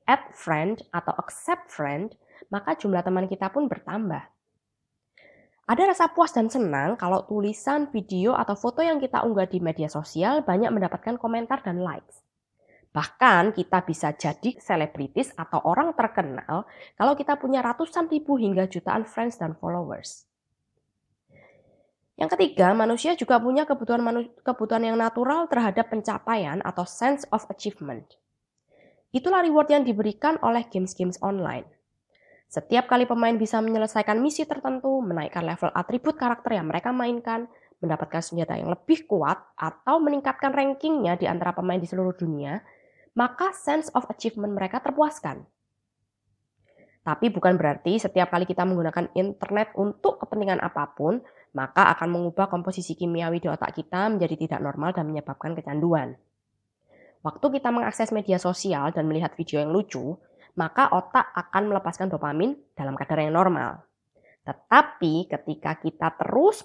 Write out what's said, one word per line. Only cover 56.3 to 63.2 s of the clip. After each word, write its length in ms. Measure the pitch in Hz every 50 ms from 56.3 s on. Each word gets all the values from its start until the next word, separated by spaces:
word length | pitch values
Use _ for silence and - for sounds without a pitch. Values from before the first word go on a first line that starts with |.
| _ _ _ _ _ _ _ _ _ _ _ _ _ - - - _ _ -
Waktu 200 | 156 - - - 294
kita 240 | 269 269 - 240 240
mengakses 400 | 240 233 214 - - 220 - 220
media 240 | 214 196 196 185
sosial 560 | 180 - 180 180 - - 196 165 139 139 156 -
dan 160 | 165 156 156
melihat 240 | 156 160 165 - -
video 240 | - 165 - 151
yang 160 | 147 147 151 170
lucu, 480 | 208 202 - - 131 123 143 185 - _ _ _ _ - - -
maka 360 | - 160 160 - 254 269 - -
otak 400 | 185 - - - 254 - - -
akan 400 | 185 - - - 190 208 208 196
melepaskan 400 | 185 - 180 175 - 185 185 160
dopamin 400 | 147 156 147 147 156 202 262 285 - - _ _
dalam 160 | - 139 135 135
kadar 280 | 135 139 - 160 156